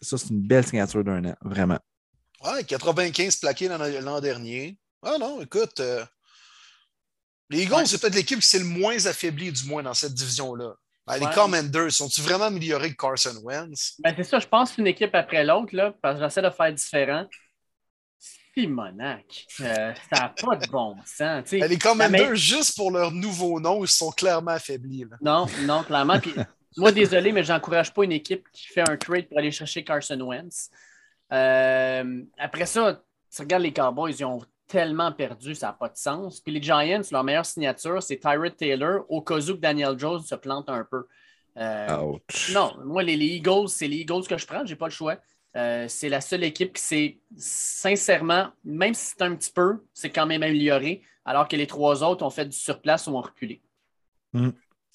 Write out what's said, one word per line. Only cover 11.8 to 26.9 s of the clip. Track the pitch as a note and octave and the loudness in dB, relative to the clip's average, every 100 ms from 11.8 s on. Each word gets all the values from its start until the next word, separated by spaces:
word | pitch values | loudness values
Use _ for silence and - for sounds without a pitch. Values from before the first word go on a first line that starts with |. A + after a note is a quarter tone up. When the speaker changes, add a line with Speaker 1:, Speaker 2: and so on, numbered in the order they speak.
| E3 | 2
Speaker 2:
sont-ils | - C#3+ - | 0 0 -2
vraiment | D3 F#3 G#3+ | 0 2 0
améliorés | F#3+ D#3+ C#3+ D#3+ | -2 -2 0 -2
que | C3+ | -2
Carson | C3+ C3 C3 A2+ | -2 0 -2 -4
Wentz ? | A#2 C#3+ E3+ C#3+ - - | -8 -8 -8 -8 -8 -2
Speaker 3:
Ben, | E3 D#3+ | -2 0
c'est | |
ça, | F3 - | 0 0
je | - | 4
pense | A3+ B3+ | 4 4
qu'une | - G3 | 2 0
équipe | - G#3+ F3 | 2 2 2
après | E3 D#3+ | 2 2
l'autre, | D3 F#3 A3+ F#3 | 4 4 2 -2
là, | G3+ G3+ | -2 0
parce | C#3 C#3+ | -2 0
que | D3 | -2
j'essaie | F#3+ | 0
de | F#3 | 0
faire | - D#3+ | 2 0
différent. | D3+ - D3 C3+ D3+ G3+ - _ _ _ _ _ _ _ _ - - _ C4 | 0 -2 0 0 0 -4 -14 _ _ _ _ _ _ _ _ -20 -20 _ -2
Simonac, | F#3+ B2+ G2 G2 C3+ B2 - - - - | -2 -2 -6 -8 -8 -8 -12 -20 -16 -8
euh, | B2+ A2 A2 A2+ - | -2 -2 -2 -6 -2
ça | D3 B2 | -2 -2
a | |
pas | - A#3+ F3+ | -4 -2 -2
de | - | -2
bon | C3 A2 G2 - | -2 -4 -8 -14
sens, | - D3+ D3 - | -6 -4 -4 -2
tu | |
sais. | G3 | 0
Speaker 2:
Ben, | E3 | 2
les | F3 | 4
Speaker 3:
La | |
Speaker 2:
Commanders, | A3 A3+ - F#3+ C#4 | 4 6 6 6 6
Speaker 3:
me- | A3 | 4
Speaker 2:
juste | C#3+ C#4+ C#4 - | 4 4 2 0
pour | F#3+ | 0
leur | F3+ E3+ | 2 0
nouveau | F3 G#3 F3+ F3 E3 | 0 -4 -2 -2 0
nom, | E3 G3+ | 0 2
ils | F#3 | 2
sont | - D#3+ | 2 2
clairement | - F#3 E3+ E3+ | 0 2 2 0
affaiblis, | E3 - C3 C3+ C3 A#2 | -4 -4 -10 -8 -10 -12
là. | A#2 | -2
Speaker 3:
Non, | D3 D#3+ F3+ C#3+ C#3+ | 2 4 2 0 0
non, | D3+ | 0
clairement. | D#3+ C#3+ C#3+ G3 | 2 2 4 4
Puis, | F3 | 2
Speaker 2:
<laughs> | C#4 A2+ _ _ D#3+ | -4 -6 _ _ 4
Speaker 3:
moi, | G#3 | 6